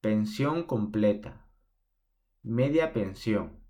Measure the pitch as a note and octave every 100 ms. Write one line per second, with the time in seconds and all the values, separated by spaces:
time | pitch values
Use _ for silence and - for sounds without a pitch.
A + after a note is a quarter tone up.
0 | G#2+ G#2+ G#2+ - C#3+ E3 E3 A#2+ G#2 G#2+
1 | G#2 G2+ - - - _ _ _ _ _
2 | _ _ _ _ A2+ A#2 C#3 D#3 D#3+ A#2
3 | F#2+ F#2+ - G#2 - - -